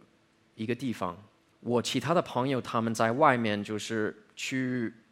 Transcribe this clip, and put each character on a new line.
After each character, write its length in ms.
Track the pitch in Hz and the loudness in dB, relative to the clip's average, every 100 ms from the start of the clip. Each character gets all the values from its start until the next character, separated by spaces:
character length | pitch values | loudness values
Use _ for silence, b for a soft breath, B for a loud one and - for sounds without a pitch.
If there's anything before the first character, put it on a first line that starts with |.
| - _ _ _ _ | -20 _ _ _ _
一 140 | - 110 | -8 -4
个 80 | 120 | -2
地 180 | 135 | -2
方。 240 | 107 90 87 104 _ _ _ | -2 -4 -4 -12 _ _ _
我 220 | 117 120 | 0 0
其 160 | 107 135 | 2 -2
他 160 | 135 | 2
的 80 | 175 | 0
朋 240 | - 127 131 | 0 0 0
友 140 | 131 | 0
他 220 | - 117 | -2 -2
们 120 | 113 | 0
在 200 | 110 113 | 2 2
外 240 | 123 151 123 | 6 6 6
面 260 | 113 104 | 2 -2
就 160 | 104 107 | -2 -6
是 340 | - 113 107 - - - | -4 -2 -2 -4 -18 -12
去 580 | - 135 127 127 113 - _ | -6 -2 -2 -2 -4 -6 _